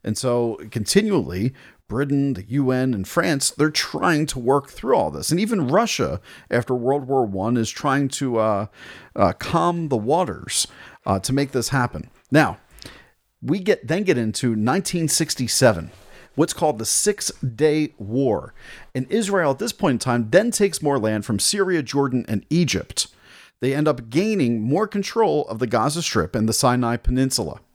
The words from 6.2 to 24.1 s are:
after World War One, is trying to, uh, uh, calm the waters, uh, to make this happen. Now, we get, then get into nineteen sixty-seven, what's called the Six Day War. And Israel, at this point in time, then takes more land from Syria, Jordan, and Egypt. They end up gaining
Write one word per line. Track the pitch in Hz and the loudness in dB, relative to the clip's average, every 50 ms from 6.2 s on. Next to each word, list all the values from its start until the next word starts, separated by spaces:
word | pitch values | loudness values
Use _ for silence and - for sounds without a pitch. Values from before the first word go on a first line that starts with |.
| - - - - - _ | -10 -14 -20 -20 -8 _
after | - 120 117 - 127 | -2 -2 0 0 -2
World | 123 117 127 139 147 131 | -2 0 0 0 0 -2
War | 123 135 135 123 | 0 0 0 0
One, | 104 95 95 95 113 123 | 0 -2 -2 0 0 0
is | 120 110 - | 0 0 -2
trying | - - - 143 135 143 143 135 | -6 -4 -2 0 0 0 0 -2
to, | - - 143 131 117 113 | -2 -4 -4 0 0 2
uh, | 110 110 104 98 107 - _ - - - - - - - _ | 2 2 2 0 -2 -6 _ -20 -20 -20 -20 -20 -20 -12 _
uh, | - 101 87 - | 2 2 2 2
calm | _ - - - 165 170 175 175 170 165 147 | _ -6 -2 0 2 2 2 0 -2 -2 -2
the | 135 | -2
waters, | 110 104 120 151 175 185 127 92 65 - - - - - - - - - - - - _ | -2 0 0 0 0 0 -2 -6 -10 -10 -4 -4 -4 -4 -4 -8 -20 -20 -20 -20 -8 _
uh, | - 95 95 | -2 -2 0
to | - - 131 | 0 0 0
make | 139 143 135 | 0 0 0
this | - 127 113 - | 0 -2 -2 0
happen. | 139 135 120 117 - - - - _ _ _ _ | 0 0 0 0 -4 -10 -12 -12 _ _ _ _
Now, | 127 156 151 95 82 - _ _ - - - - - - - _ _ _ _ _ _ _ - | 4 4 4 4 0 -8 _ _ -20 -20 -20 -20 -20 -20 -20 _ _ _ _ _ _ _ -4
we | 120 165 202 | -2 -2 0
get, | 180 208 185 - - | 2 0 0 0 0
then | 113 156 190 208 | -2 -2 0 2
get | 185 160 | 2 2
into | 123 113 110 104 - - 123 113 | 2 2 -2 -2 0 0 0 0
nineteen | 107 107 120 143 196 185 - - 175 160 | 2 2 2 2 0 0 -2 -2 -2 0
sixty-seven, | 147 - - 165 - - - 127 110 - - 131 120 104 82 80 - - - - - - - - - _ | 0 0 0 0 -2 -2 -4 -4 -2 2 4 4 4 4 2 -4 -10 -14 -20 -20 -20 -20 -20 -20 -10 _
what's | - 160 170 - | 0 0 0 0
called | - 175 - - 214 | -2 0 0 0 -2
the | - | -4
Six | - - - - 208 208 - - - - - | -2 -2 0 0 0 -2 -2 -6 -8 -6 -4
Day | - 127 113 110 151 151 151 156 151 - _ _ | -6 -6 0 2 2 2 4 2 -2 -2 _ _
War. | 104 98 113 131 139 127 104 76 - - - - - - - - - - _ | -8 -4 0 0 2 2 0 0 -2 -10 -18 -20 -20 -20 -20 -20 -20 -8 _
And | 127 131 - | -6 -4 0
Israel, | - 226 220 190 196 190 170 143 | 0 0 0 0 0 2 2 2
at | 135 127 | 0 0
this | 220 240 - | -4 -6 -4
point | - - 165 127 | 0 0 0 2
in | 107 | 0
time, | - 131 120 120 113 107 | 0 0 0 0 0 4
then | 127 185 226 240 | 4 4 4 4
takes | - - 208 196 160 - | 0 2 0 0 0 0
more | 151 147 139 | 0 0 0
land | 127 104 110 107 107 - | 2 2 0 0 -2 -2
from | - 110 | -2 -2
Syria, | 98 - - - 208 196 185 180 160 135 | 0 0 0 0 0 0 2 0 -2 -2
Jordan, | - - 143 139 135 123 127 - | 0 0 0 0 2 0 -2 -2
and | - 110 101 - _ | -2 -4 -4 -2 _
Egypt. | 151 175 180 131 - 90 - - - - - - _ _ _ - - - - - _ _ | 2 2 2 2 0 -4 -4 -6 -6 -6 -6 -6 _ _ _ -20 -20 -20 -20 -20 _ _
They | 120 131 135 | -2 0 0
end | 147 151 | 2 2
up | 156 139 120 117 | 2 0 0 -6
gaining | 113 | -2